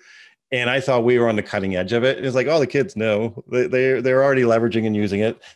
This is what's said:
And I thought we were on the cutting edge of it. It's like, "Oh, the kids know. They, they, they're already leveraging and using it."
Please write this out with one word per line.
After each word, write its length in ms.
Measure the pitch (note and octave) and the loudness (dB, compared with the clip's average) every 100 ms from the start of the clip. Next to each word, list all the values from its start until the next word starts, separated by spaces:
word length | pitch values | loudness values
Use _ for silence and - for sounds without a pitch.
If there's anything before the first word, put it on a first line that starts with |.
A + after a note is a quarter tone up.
| - - - _ _ | -20 -20 -20 _ _
And 180 | B2+ B2 | -4 -2
I 120 | C3+ | -2
thought 240 | C3+ B2 | 0 2
we 160 | A#2+ B2 | 4 4
were 80 | A#2 | 2
on 80 | G#2 | 0
the 60 | |
cutting 340 | - G#2 F#2+ F#2 | -4 -4 -4 -4
edge 160 | F#2 | -2
of 100 | A#2 | 0
it. 220 | C3 - | 0 -2
It's 100 | C3+ | -2
like, 140 | B2+ C#3+ | -2 0
"Oh, 100 | E3 | 0
the 80 | B2 | 0
kids 300 | C#3 G2 G#2+ | -2 -4 -4
know. 480 | A2 G#2 A2+ - - | -2 -2 -4 -8 -4
They, 200 | B2 B2 | -2 0
they, 320 | B2+ C3 B2+ | 0 0 0
they're 240 | B2+ C3 | 2 2
already 180 | C#3 C3 | 2 2
leveraging 440 | A#2 A2+ A#2 A2+ A2 | 2 2 2 0 0
and 100 | G#2 | 0
using 240 | G#2 G2+ | -2 0
it." 200 | A2 - - | -2 -4 -14